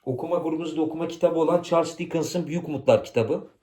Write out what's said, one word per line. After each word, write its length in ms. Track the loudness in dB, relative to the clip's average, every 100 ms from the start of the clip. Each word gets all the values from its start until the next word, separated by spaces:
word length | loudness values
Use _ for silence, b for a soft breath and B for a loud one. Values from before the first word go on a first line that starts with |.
| -6
okuma 320 | -6 -2 -2
grubumuzda 440 | -2 -4 -6 -4
okuma 260 | -4 -2 -6
kitabı 320 | 0 2 4
olan 220 | 2 2
Charles 380 | 2 2 2 -4
Dickens'ın 480 | -4 -2 -2 -2 -2
Büyük 200 | -4 -4
Umutlar 360 | -2 4 4
kitabı. 440 | 4 -2 0 -2 -4 _